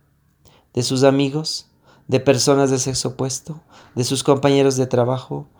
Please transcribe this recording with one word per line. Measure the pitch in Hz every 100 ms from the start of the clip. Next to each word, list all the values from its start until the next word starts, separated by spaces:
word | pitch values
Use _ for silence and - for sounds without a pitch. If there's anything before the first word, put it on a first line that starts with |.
| _ _ _ _ _ _ _
¿De | -
sus | 123 131
amigos? | 139 135 139 147 156 - - _ _ _ -
¿De | 127
personas | 131 127 135 139 139
de | 131
sexo | 131 127 131
opuesto? | 127 135 131 - 156 - - -
¿De | -
sus | 123 131
compañeros | - 139 143 139 139 131
de | 131
trabajo? | 120 120 127 - 143 147